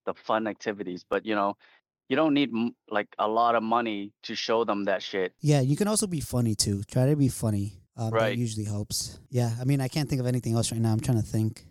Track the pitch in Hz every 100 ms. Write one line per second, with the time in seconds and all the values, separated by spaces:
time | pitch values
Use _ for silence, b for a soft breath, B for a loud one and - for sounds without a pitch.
0 | - 90 - 110 110 98 113 101 92 90
1 | - 98 107 104 101 - b b _ _
2 | - 131 160 143 131 113 117 - - 107
3 | 107 - 107 110 120 117 110 120 117 104
4 | 101 _ - 110 - 113 110 101 98 95
5 | - 98 92 _ 147 147 131 147 202 214
6 | 208 165 - 123 117 104 - 101 104 127
7 | 131 147 135 - 113 104 101 - _ -
8 | 113 113 110 104 120 107 104 104 104 -
9 | - - - 123 120 113 127 143 131 156
10 | 143 139 123 127 117 117 110 117 113 110
11 | 127 117 107 110 110 - -